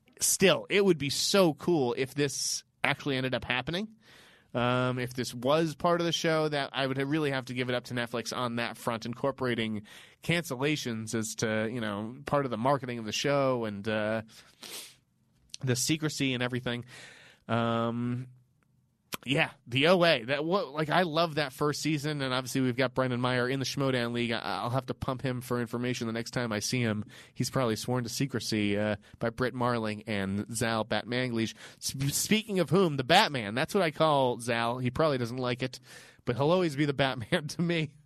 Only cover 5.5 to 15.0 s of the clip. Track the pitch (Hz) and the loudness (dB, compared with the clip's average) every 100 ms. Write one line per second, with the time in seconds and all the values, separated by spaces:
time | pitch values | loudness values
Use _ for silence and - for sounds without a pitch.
5.5 | 156 165 139 175 170 170 156 170 160 156 | 2 2 0 2 2 0 0 2 2 0
6.5 | 143 135 127 135 131 139 156 147 135 123 | -2 -2 -2 -2 0 0 0 0 -2 -2
7.5 | 127 127 123 120 123 117 117 113 - 123 | -4 -2 -2 -2 -4 -2 -4 -4 -4 -2
8.5 | 120 113 110 123 113 117 110 139 131 127 | -2 -4 -4 -4 -4 -6 -4 -4 -2 -2
9.5 | 117 110 107 - - - _ - 170 165 | 0 -2 -4 -8 -18 -20 _ -2 -2 -2
10.5 | 123 147 147 123 110 110 113 110 - 113 | -2 0 0 -2 -6 -4 -4 -4 -2 0
11.5 | 110 110 123 107 101 110 135 143 143 135 | 0 -2 -4 -4 -4 -6 -10 -2 0 0
12.5 | 110 127 139 127 120 107 - 143 143 135 | 0 2 2 -2 -6 -4 -2 0 2 2
13.5 | 123 110 101 107 107 107 110 110 - - | 0 -2 -4 -2 -2 0 -2 -4 -16 -20
14.5 | _ - - - - | _ -16 -14 -16 -20